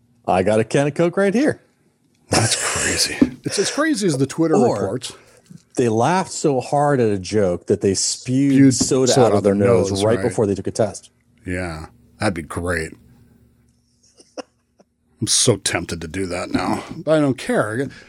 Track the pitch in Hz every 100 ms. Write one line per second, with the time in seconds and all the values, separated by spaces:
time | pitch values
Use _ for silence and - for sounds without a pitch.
0 | _ _ - 92 92 107 113 151 143 147
1 | 170 180 196 202 294 - _ _ _ _
2 | _ _ _ - 110 - - - - -
3 | - - - - - - 190 - 320 254
4 | 196 135 135 - 160 202 233 117 98 120
5 | - - - _ _ - _ - 123 110
6 | 127 185 170 - 160 131 - 143 147 139
7 | 113 101 92 107 95 87 - 101 101 92
8 | - - - 131 139 135 139 120 - 135
9 | 131 131 117 104 101 98 98 98 98 98
10 | 107 113 110 - 104 95 98 95 104 98
11 | - _ _ _ 90 90 90 80 80 -
12 | _ _ 110 82 73 - 87 85 80 -
13 | - - _ _ _ _ _ _ _ _
14 | _ _ _ - - _ _ _ _ _
15 | _ _ 113 - - 98 - 95 85 87
16 | 82 87 92 87 92 - 92 104 - -
17 | 147 156 143 127 - 233 107 110 135 -